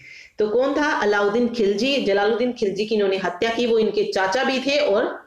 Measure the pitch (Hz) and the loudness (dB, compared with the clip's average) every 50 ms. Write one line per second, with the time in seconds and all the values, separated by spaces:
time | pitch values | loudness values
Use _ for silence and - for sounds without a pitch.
0 | - - - - - - _ - 214 214 214 247 262 285 285 302 294 302 302 - | -20 -20 -20 -20 -20 -10 _ -2 -2 0 2 2 0 0 0 0 0 0 0 0
1 | 214 208 208 202 202 202 202 240 247 233 - - 208 196 208 202 233 269 277 262 | 0 0 0 2 0 2 2 0 0 0 0 0 0 0 0 0 0 0 0 0
2 | 196 202 196 202 202 208 226 208 247 247 247 - 226 196 - 190 214 214 226 214 | 0 0 2 2 2 2 2 0 0 -2 -2 -2 -2 -2 0 -2 -2 0 0 0
3 | 202 190 190 190 190 175 - - 226 226 226 233 240 233 233 220 214 202 196 208 | 2 2 0 0 -2 -4 -2 -2 -2 -2 0 0 0 2 2 2 2 2 0 0
4 | 208 208 - 196 190 190 - 254 262 254 269 254 - 277 285 285 196 196 196 220 | -2 0 0 -2 0 0 0 0 0 0 -2 -2 0 0 0 2 2 2 2 0
5 | 254 - - - - | 0 -2 -4 -10 -14